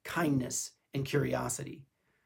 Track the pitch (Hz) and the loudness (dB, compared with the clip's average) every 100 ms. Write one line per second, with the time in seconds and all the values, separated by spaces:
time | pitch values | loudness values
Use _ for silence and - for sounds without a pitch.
0 | - 170 165 139 123 - - - _ 139 | -6 0 4 4 2 -2 -6 -10 _ -4
1 | 135 143 127 123 127 - 135 - - _ | 0 2 2 0 0 -4 -6 -12 -18 _
2 | _ _ | _ _